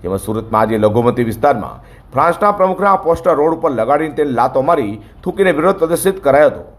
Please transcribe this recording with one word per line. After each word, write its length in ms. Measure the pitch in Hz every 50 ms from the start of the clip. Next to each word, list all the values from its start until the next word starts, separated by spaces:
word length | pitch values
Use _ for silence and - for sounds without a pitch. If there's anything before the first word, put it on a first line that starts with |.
જેમાં 160 | - 87 95 98
સુરતમાં 440 | - - 107 113 107 107 113 107
આજે 160 | 113 107 113 107
લઘુમતી 480 | 107 107 104 120 117 123 110 113 120 113
વિસ્તારમાં 520 | 104 - - 147 - - 85 62 53 - - - - - - -
ફ્રાન્સના 400 | - 127 151 170 170 - 208 208
પ્રમુખના 440 | 202 202 185 190 180 180 196 202 190 180
પોસ્ટર 360 | - 165 165 165 - 180 -
રોડ 240 | 143 147 165 165 165
ઉપર 140 | 160 160
લગાડીને 420 | 135 110 113 120 143 147 160 156 139
તેને 180 | 151 151 143 127 117
લાતો 240 | 120 135 131 135
મારી 320 | 131 156 170 151 120 101 104 107 - - - -
થૂકીને 300 | - 185 175 185 190 185
વિરોધ 260 | 165 143 156 185 190 -
પ્રદર્શિત 400 | 160 160 175 165 - 196 190 190
કરાયો 280 | - 143 135 143 151 139
હતો. 140 | - - - - -